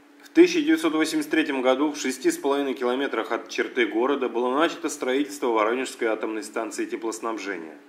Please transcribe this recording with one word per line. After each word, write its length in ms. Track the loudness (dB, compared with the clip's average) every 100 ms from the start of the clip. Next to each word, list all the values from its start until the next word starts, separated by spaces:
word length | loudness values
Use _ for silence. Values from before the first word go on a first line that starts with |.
| -20 -20
В 80 | 2
тысяча 320 | 6 8 6
девятьсот 320 | 2 2 2
восемьдесят 380 | 2 0 0 0
третьем 300 | 2 2 2
году 300 | 2 2 2
в 60 | -2
шести 320 | -4 0 0
с 80 | 0
половиной 380 | 0 0 0 -2
километрах 560 | 0 0 -2 -2 -2
от 180 | -4 -4
черты 380 | -4 -2 0 0
города 420 | 2 0 0 0
было 240 | 0 0
начато 360 | 2 0 0 -6
строительство 580 | -4 -2 0 -2 -2 0
Воронежской 600 | 2 2 0 -4 -2 -2
атомной 360 | 0 -2 -6
станции 420 | -6 -6 -6 -6 -6
теплоснабжения, 920 | -6 -6 -6 -6 -6 -6 -8 -10 -16